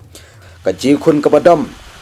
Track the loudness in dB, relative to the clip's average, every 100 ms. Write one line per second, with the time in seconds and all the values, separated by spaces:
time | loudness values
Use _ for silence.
0 | -20 -20 -20 -20 -20 -12 -8 -4 -2 0
1 | 0 0 0 2 2 2 -2 -14 -20 -20